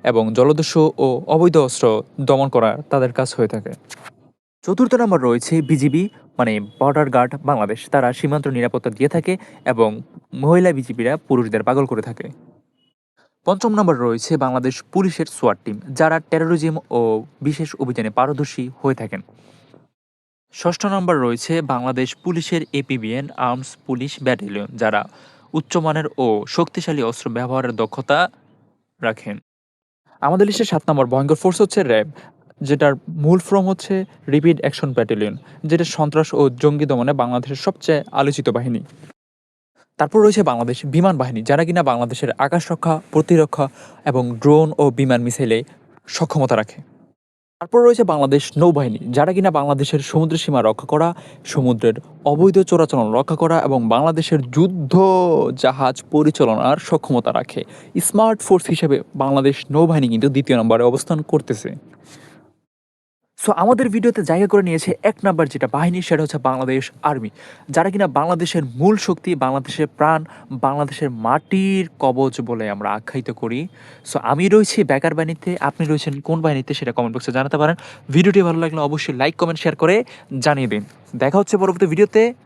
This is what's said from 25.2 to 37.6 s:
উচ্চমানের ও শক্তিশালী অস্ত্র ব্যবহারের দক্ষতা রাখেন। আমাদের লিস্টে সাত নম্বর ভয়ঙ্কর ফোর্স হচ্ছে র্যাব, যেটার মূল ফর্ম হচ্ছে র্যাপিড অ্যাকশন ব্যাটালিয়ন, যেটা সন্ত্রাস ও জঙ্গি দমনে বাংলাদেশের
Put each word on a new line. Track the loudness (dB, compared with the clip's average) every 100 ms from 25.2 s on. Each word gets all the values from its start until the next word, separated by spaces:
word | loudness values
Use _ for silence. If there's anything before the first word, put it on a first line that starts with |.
| -20 _ _ -8
উচ্চমানের | -4 -2 -2 -2 -6 -2
ও | 0 0 -2
শক্তিশালী | -4 -4 -4 -6 -4 -4
অস্ত্র | -6 -8 -6
ব্যবহারের | -4 -4 -4 -4
দক্ষতা | -6 -6 -2 0 0 _ _ _ _ _ _ _
রাখেন। | -6 -6 -12 -14 _ _ _ _ _ _ _ _
আমাদের | 0 2 2
লিস্টে | 2 -2
সাত | -2 0
নম্বর | 0 2
ভয়ঙ্কর | 0 0 2
ফোর্স | 0 2
হচ্ছে | 0 0
র্যাব, | 2 2 0 -10 -20 _ _ _
যেটার | -4 2 2 0 -8 -2
মূল | 2 2 2
ফর্ম | 0 0
হচ্ছে | -4 -4 -6 -6 -14 -2
র্যাপিড | 2 2 2
অ্যাকশন | -2 -4 -4 -2
ব্যাটালিয়ন, | -2 -2 -4 -6 -16 -12 -2
যেটা | 0 0 -2
সন্ত্রাস | 0 0 0 2
ও | 0 2
জঙ্গি | 0 0 -2
দমনে | 0 0 0
বাংলাদেশের | -2 -2 -4 -6